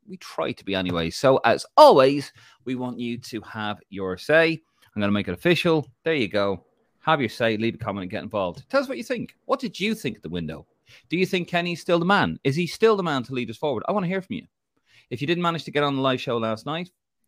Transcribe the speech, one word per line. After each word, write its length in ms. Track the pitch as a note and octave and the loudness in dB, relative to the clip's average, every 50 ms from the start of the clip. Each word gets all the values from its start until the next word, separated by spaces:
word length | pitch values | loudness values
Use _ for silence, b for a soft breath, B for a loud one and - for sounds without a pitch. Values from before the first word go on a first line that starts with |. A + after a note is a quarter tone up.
| _ - | _ -20
we 100 | F#3 F#3 | -18 -18
try 340 | - - - - D#3+ B2+ | -18 -12 -8 -6 -4 -4
to 140 | B2 - - | -6 -8 -6
be 100 | F#2+ F#2+ | -4 -4
anyway. 340 | F#2+ F#2 F2+ F2 E2 E2 E2 | -2 -2 -2 -2 -2 -2 -4
So, 280 | - - - C3 C3 - - | -4 0 2 4 4 4 4
as 200 | A#2 G#2+ C#2 - - _ - | 4 2 2 0 0 _ 10
always, 540 | D4+ C#4+ G#3+ C#3+ C3 C3+ C#3+ D3 C3 - b b b b b b _ | 10 10 10 10 8 6 4 2 -4 -8 b b b b b b _
we 120 | B2 C3 | -8 -6
want 240 | B2 B2+ B2 A#2+ G#2+ | -6 -6 -8 -8 -8
you 180 | A#2+ A#2 A#2+ A#2 | -6 -6 -6 -8
to 240 | A2+ - - G#2+ | -10 -10 -10 -10
have 380 | G2+ - - A2 G#2+ G#2 G#2 - - _ | -10 -10 -8 -6 -6 -6 -6 -8 -10 _
your 280 | F#2+ G2 F#2+ F#2 F#2 F2+ | -10 -8 -6 -6 -6 -6
say. 440 | - - D3+ E3 E3 E3 E3 D#3 - _ b b b b b | -2 2 4 4 4 4 0 -4 -8 _ b b b b b
I'm 40 | G#2+ | -2
gonna 100 | G#2 G2+ | 0 0
make 160 | G2+ G#2 F#2+ - | 0 0 0 -4
it 40 | F2 | -6
official. 560 | - - E3+ F3 - - F3 D#3+ D#3 C#3 - _ _ _ | -2 2 2 2 2 2 2 2 0 0 -4 _ _ _
There 100 | D#3+ D#3+ | -2 0
you 140 | D3 A2+ F2+ | 0 -2 0
go. 360 | F2+ G#2 G2+ G2+ G2 F2+ - _ _ _ _ _ _ _ | 0 0 0 0 -2 -4 -10 _ _ _ _ _ _ _
Have 220 | _ D#3 D#3+ D#3 | _ 0 2 2
your 80 | C3 G#2+ | 2 -2
say, 280 | - - A#2+ A#2 A2 G#2 | -2 0 0 0 0 0
leave 160 | A2+ A2+ A2 | -2 -2 -4
a 40 | - | -4
comment, 240 | - G#2+ G2 G2+ F#2 | -6 -8 -6 -6 -8
and 80 | F2+ | -8
get 120 | G#2 G2 C#2+ | -8 -10 -10
involved. 460 | G#2+ - G#2 F#2+ F2+ E2+ - - _ | -6 -4 -4 -4 -4 -4 -8 -14 _
Tell 120 | - C4+ | -2 -2
us 60 | C#4 C4 | -2 -2
what 100 | C4 A#3 | -6 -10
you 60 | A3+ | -6
think. 320 | - C4 A#3 - - - _ _ | -6 -6 -6 -6 -10 -14 _ _
What 140 | - B3+ C4 | -4 -4 -4
did 200 | - G3+ - - | -4 -8 -6 -4
you 160 | - A3 A3 | -2 -2 -2
think 220 | G#3+ - C3+ G#2+ - | -2 -4 -8 -8 -8
of 40 | - | -10
the 60 | D#2+ | -8
window? 380 | E2 F2 E2 D2+ D2+ D2 D2+ _ _ _ _ b b b b _ | -6 -6 -6 -6 -8 -12 -16 _ _ _ _ b b b b _
Do 80 | D#3 F3 | -2 -2
you 80 | F#3 | 0
think 220 | F3+ - F#3 E3+ - | 0 0 -4 -4 -2
Kenny's 340 | - F3 E3+ F3 E3+ D#3 | -4 -4 -2 -4 -6 -6
still 160 | - - F3 F3 | -2 0 2 2
the 80 | E3 | 4
man? 340 | F3+ G3+ G3 C#3 E2+ D#2+ - - | 2 2 2 2 0 -2 -2 -2
Is 120 | C3+ C3+ | -2 -2
he 120 | D#3+ F3+ D3 | 0 -2 -4
still 280 | - - A3 A3+ A3 | -2 2 4 4 4
the 60 | G3 | 4
man 220 | F#3 E3+ C#3+ C3+ A2+ | 0 -2 -2 -2 -4
to 100 | - C3+ | -4 -6
lead 160 | B2+ B2 A2 | -6 -6 -6
us 80 | A2+ - | -8 -6
forward? 240 | - D3+ C3 G#2+ - - | -4 -2 -2 -2 -2 -2
I 40 | |
wanna 140 | F#3+ G#3 F#3 | -2 -2 -2
hear 160 | E3+ F#3 F#3+ | -2 -4 -6
from 140 | F#3 - - | -6 -8 -10
you. 100 | C3+ - _ _ _ _ _ _ b b b b b b b | -10 -10 _ _ _ _ _ _ b b b b b b b
If 100 | B2+ A2 | -8 -6
you 60 | C#3+ | -2
didn't 160 | C#3+ E3+ E3+ | -2 -2 0
manage 220 | F3 E3+ E3 D#3+ - | 0 -2 -2 -4 -8
to 80 | - | -4
get 100 | - D3 D3 | -2 0 0
on 120 | C#3+ C#3 | 0 0
the 60 | C3+ | 0
live 200 | C3+ C3+ C3 B2 | 0 0 0 0
show 160 | - C#3 A#2 A#2+ | -2 -4 -2 -2
last 300 | A2+ A2 A2 G#2+ - C#3+ | -2 -2 -4 -4 -6 -8
night, 240 | D3+ E3+ F3+ - _ _ _ _ _ _ _ | -8 -8 -8 -10 _ _ _ _ _ _ _